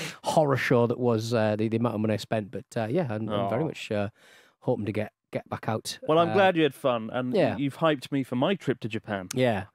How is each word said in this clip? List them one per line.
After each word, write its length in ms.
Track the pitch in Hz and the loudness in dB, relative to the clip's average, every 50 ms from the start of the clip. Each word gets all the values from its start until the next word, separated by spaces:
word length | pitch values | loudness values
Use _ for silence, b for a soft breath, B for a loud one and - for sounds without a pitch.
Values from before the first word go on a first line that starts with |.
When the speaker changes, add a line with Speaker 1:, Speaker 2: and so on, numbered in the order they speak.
| 160 156 | -10 -10
Speaker 1:
<laughs> 160 | - - - | -12 -10 -6
Speaker 2:
horror 340 | - - 165 156 139 135 123 | 0 2 2 4 4 2 0
show 300 | - - 143 120 120 113 | 2 4 4 4 4 4
that 120 | 117 - | 2 0
was, 340 | 123 120 117 110 110 113 120 | 2 2 2 0 0 0 0
uh, 220 | 117 110 107 107 | 2 2 2 2
the, 120 | 104 107 113 | 0 0 0
the 80 | 107 113 | 0 0
amount 180 | 117 120 110 | 0 0 0
of 60 | 107 | 0
money 120 | 107 110 107 | 0 0 0
I 40 | 101 | -2
spent. 340 | - - - 113 107 95 | -2 -4 -4 -4 -4 -6
But, 140 | - 98 - - - | -10 -12 -12 -8 -6
uh, 120 | 120 113 107 | -4 -4 -2
yeah, 180 | 123 180 175 123 | -2 -2 -2 -2
I'm, 200 | 110 107 113 104 | -4 -6 -4 -2
I'm 200 | 107 101 98 98 | -2 -2 -2 0
very 140 | 104 120 160 | -2 -2 -2
Speaker 1:
Aw. 20 | 156 | -4
Speaker 2:
much, 240 | - - - - | -6 -8 -8 -4
uh, 180 | 110 104 101 101 - b b b b b b b b b | -2 -2 -2 -4 -6 b b b b b b b b b
hoping 260 | - - 127 113 107 | -2 -2 -2 -2 -2
to 60 | 104 | -4
get, 220 | 101 107 104 - _ _ _ _ | -4 -4 -6 -6 _ _ _ _
get 160 | - 127 - - | -10 -10 -8 -8
back 200 | - - - - | -10 -8 -4 -2
out. 280 | 113 110 - - - - - - | -4 -2 -4 -8 -10 -8 -2 2
Speaker 1:
Well, 120 | 156 165 | 4 4
I'm 120 | 170 170 | 4 4
Speaker 2:
Uh, 20 | - | 4
Speaker 1:
glad 240 | 196 196 190 185 160 | 4 6 6 6 4
you 60 | 160 | 2
had 100 | 143 131 | 2 0
fun, 340 | - - 135 123 117 110 113 | 0 0 0 0 0 -2 -4
and 220 | - 123 127 127 127 | -4 -4 -2 0 2
Speaker 2:
yeah. 220 | 202 160 120 101 101 | 2 2 2 2 0
Speaker 1:
you've 200 | 143 139 - - | -2 -4 -2 0
hyped 340 | 165 160 151 131 - - | 2 2 2 0 -2 -4
me 120 | - 139 131 | -2 -2 -2
for 120 | - 127 | -2 0
my 200 | 123 135 175 202 | 0 0 0 0
trip 240 | 165 - - 120 - | -2 -2 -2 -4 -2
to 80 | - 117 | -4 -6
Japan. 400 | 107 110 - - 107 98 90 92 - | -6 -6 -6 -4 -6 -4 -4 -4 -2
Speaker 2:
Yeah. 320 | 127 127 123 110 98 98 - - | 2 2 2 2 0 -2 -6 -4